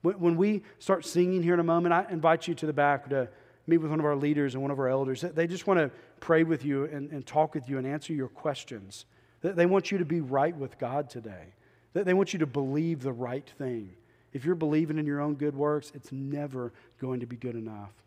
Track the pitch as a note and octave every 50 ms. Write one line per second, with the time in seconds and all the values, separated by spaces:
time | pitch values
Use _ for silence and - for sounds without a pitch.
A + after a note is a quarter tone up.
0 | - E3+ G#3 G3 E3+ E3+ E3+ E3 F#3+ G#3 G#3+ G3+ - - - _ - - F#3+ E3+
1 | - - - F3 F3+ F3+ F#3 F#3 E3+ E3+ F3+ E3+ E3+ E3+ E3 E3+ F3 F3 E3+ F3
2 | G3+ G3+ F#3+ D#3+ D3+ E3 E3 E3 - F3 E3 - - D3+ D3 C#3+ C#3+ C#3+ C#3+ C3+
3 | - B2+ C#3 C3+ B2+ A#2 - - - _ _ _ _ - E3 E3+ D#3+ D3+ D#3 D#3
4 | D3+ D3 D3 C#3 C#3+ D3 D3+ D3 C#3+ C3+ A#2+ C3+ C#3 C#3 C#3+ C3+ C3+ B2+ C3 C3+
5 | C3+ C3 C3 - E3 F3 D3+ D#3+ E3+ E3+ F3+ F3 - G3+ F#3+ F3 D3+ B2+ - -
6 | - - _ _ - - E3 D#3+ E3 D#3+ D#3+ C3+ B2+ D3 C#3 C#3 C#3 D#3 D3 C#3+
7 | C#3 D3 D3+ C#3+ B2+ - - D3+ D#3 D#3 - D#3 A#2+ B2 C#3 C3+ B2+ C3+ D3 D3+
8 | - - D#3+ C#3+ C3 B2 - - - D#3 C#3 - - - B2+ G#2+ G2 F#2+ - -
9 | - _ _ _ _ _ _ _ - F3 G3 E3+ E3+ F3+ F#3+ G3 F#3 - G3+ F#3+
10 | F3 C#3+ D#3+ E3+ D3+ B2+ C3+ C#3 C#3+ E3 F3 D3+ C3+ A#2+ - - C3+ A#2+ C3 D3
11 | D3 B2 - B2 A2+ G#2+ F#2+ F2+ E2 E2+ _ _ _ _ _ _ _ _ _ F3+
12 | G#3 F3+ F#3 F#3+ G3 - - F3 D#3 C#3 A#2 C#3+ C#3 C3 C#3 D3+ D#3+ E3 E3 C#3+
13 | B2+ C3+ B2 A#2 B2+ A#2+ B2+ C#3 C#3+ - - _ G3 G3 B2 A#2 G#2 F#2 F2+ -
14 | _ _ _ _ _ _ - C3+ B2 E3 F#3 E3 D#3+ D3 D3+ D#3 E3 D3+ D#3 D#3
15 | D3+ D3 C#3+ C#3+ D3 D3+ D3 C3+ D3 D3 C#3 C3+ D3 D3 D3+ D3 C#3+ - - D3
16 | - - C3 C3+ C#3 C#3 D3 D3 D3 C#3+ C3 B2+ B2 A#2+ - - _ _ _ _
17 | C3+ C3 B2+ B2 A#2+ A#2 B2 A2+ A#2+ B2 A#2 A#2 A2 A2 A2 G#2 G2+ G2 _ _
18 | _